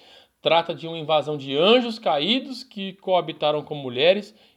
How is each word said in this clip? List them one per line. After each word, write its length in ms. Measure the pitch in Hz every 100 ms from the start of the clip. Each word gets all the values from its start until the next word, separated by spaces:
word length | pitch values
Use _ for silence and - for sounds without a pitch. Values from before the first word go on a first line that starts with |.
| - - _ _
trata 360 | - 165 165 151
de 100 | 165
uma 140 | 165
invasão 360 | 151 156 143 151
de 200 | 135 135
anjos 420 | 180 254 240 220
caídos 640 | 190 151 165 254 294 254
que 300 | - 202 196
coabitaram 680 | 185 - 180 156 156 151 151
com 100 | 135
mulheres 640 | 151 131 120 160 196 196 - _